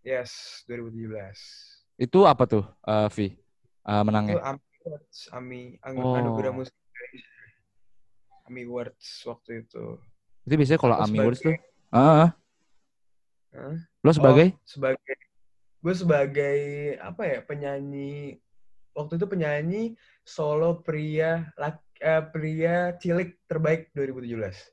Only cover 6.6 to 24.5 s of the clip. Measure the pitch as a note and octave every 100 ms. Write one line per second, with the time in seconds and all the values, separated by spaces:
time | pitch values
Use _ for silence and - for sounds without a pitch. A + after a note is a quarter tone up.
6.6 | C3 _ _ - B2 C3 _ _ - _
7.6 | _ _ _ - _ _ _ _ _ B2+
8.6 | A#2+ B2 A#2 _ - - A#2 A#2 - A#2
9.6 | A2+ - - - - _ _ - - D3+
10.6 | C#3 D#3 B2+ A2+ G#2+ G#2+ A2 B2 D#3+ D#3+
11.6 | _ _ _ A#2 C#3+ D#3 E3+ - _ _
12.6 | _ _ _ _ _ _ _ _ _ C3
13.6 | C3 E3 - _ D3 D#3 C3+ C3 F3+ -
14.6 | _ C#3+ C3 C3 - C3+ _ _ _ _
15.6 | _ _ E3 F3+ F3 D3 C#3 C#3+ C#3+ C#3+
16.6 | C#3+ C#3+ D3 C3+ F#2+ E3+ F#3+ B2+ - D3
17.6 | C#3+ C#3 C#3 C#3 C#3 C#3+ C#3+ - _ -
18.6 | - - - - D3+ E3+ G3 F#3+ D3+ D3
19.6 | D#3+ G3+ A3+ A#3 _ _ - - D3+ D3+
20.6 | E3 E3 - D3+ D3+ D#3 D#3+ E3 D#3+ -
21.6 | D3 D3+ _ _ D#3 D#3+ D#3 D#3 D#3 D#3+
22.6 | E3 F3 F3 F3 F3+ F3 F3 - _ D#3
23.6 | D#3 D#3+ D#3+ C#3+ C3+ B2+ A#2+ A#2 G2+